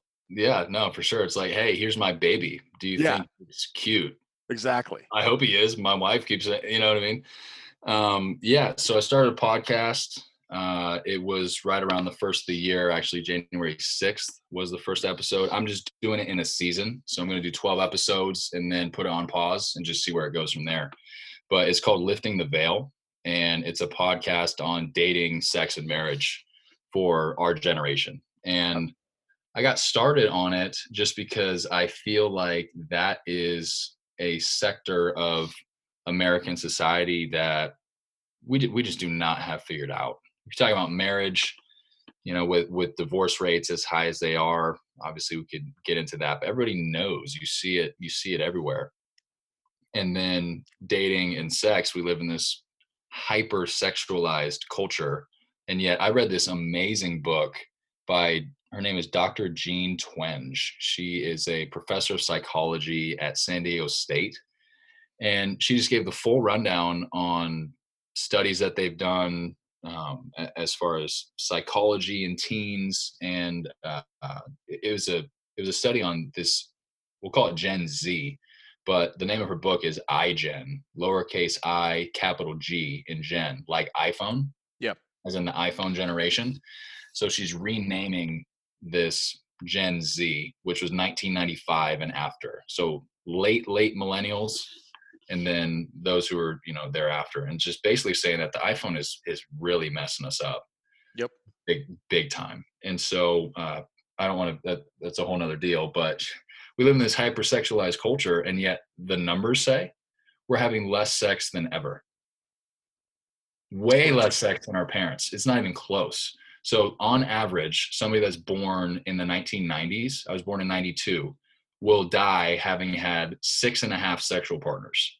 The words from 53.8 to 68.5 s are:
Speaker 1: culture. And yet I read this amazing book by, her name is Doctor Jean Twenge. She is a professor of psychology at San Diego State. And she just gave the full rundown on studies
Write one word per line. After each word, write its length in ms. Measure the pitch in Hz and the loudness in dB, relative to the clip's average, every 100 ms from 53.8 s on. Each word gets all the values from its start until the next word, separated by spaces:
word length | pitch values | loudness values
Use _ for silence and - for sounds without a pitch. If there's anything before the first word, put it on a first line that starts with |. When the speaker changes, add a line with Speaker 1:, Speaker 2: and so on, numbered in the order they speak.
| 95 - - 90 82 78 73 - - | 0 0 -2 0 2 0 -2 -4 -8
Speaker 1:
culture. 540 | - 95 - 73 73 - _ _ _ - | -4 -2 -2 -2 -4 -8 _ _ _ -6
And 140 | 92 | 0
yet 200 | 92 90 | 2 4
I 80 | 101 | 4
read 180 | 120 107 | 4 4
this 180 | 90 90 | 2 0
amazing 760 | 87 85 87 98 104 92 82 | -2 -2 0 0 0 -2 -2
book 320 | 78 80 76 - - _ _ _ - | 0 0 0 -4 -18 _ _ _ 0
by, 360 | 90 85 82 139 - _ | 2 4 2 -4 -16 _
her 100 | 101 | -6
name 160 | 101 92 | -2 -2
is 100 | 87 | 0
Doctor 420 | 90 92 - 95 | 2 0 0 -4
Jean 480 | 80 87 90 90 87 | -4 -4 -2 -2 -2
Twenge. 600 | - - 80 73 65 67 - - | -6 -6 -6 -6 -6 -4 -4 -4
She 380 | - - 90 87 | -4 -4 -2 -2
is 280 | 85 80 - | -2 -2 -2
a 160 | 82 80 | -2 -4
professor 460 | 82 - 98 - | -8 -4 -2 0
of 80 | 92 | -2
psychology 960 | - 82 - 80 82 82 78 82 80 76 | -2 -2 -2 0 0 0 -2 -2 -2 -4
at 180 | 76 76 | -4 -2
San 260 | - 87 | -2 -2
Diego 240 | 87 82 76 | -2 -2 -2
State. 520 | - - 73 101 - _ _ _ _ _ _ _ - | -2 -2 -2 -2 -6 _ _ _ _ _ _ _ -4
And 420 | 110 101 98 95 | 0 2 0 0
she 140 | - 123 | 2 2
just 140 | 113 | 4
gave 160 | 117 95 | 2 2
the 60 | |
full 300 | - 117 127 | 0 4 4
rundown 640 | 107 110 104 90 87 87 87 | 4 4 2 2 2 0 -4
on 640 | 90 87 85 85 80 76 - _ _ _ - | -2 0 0 0 -4 -6 -12 _ _ _ -8
studies 440 | - 101 101 | 0 2 2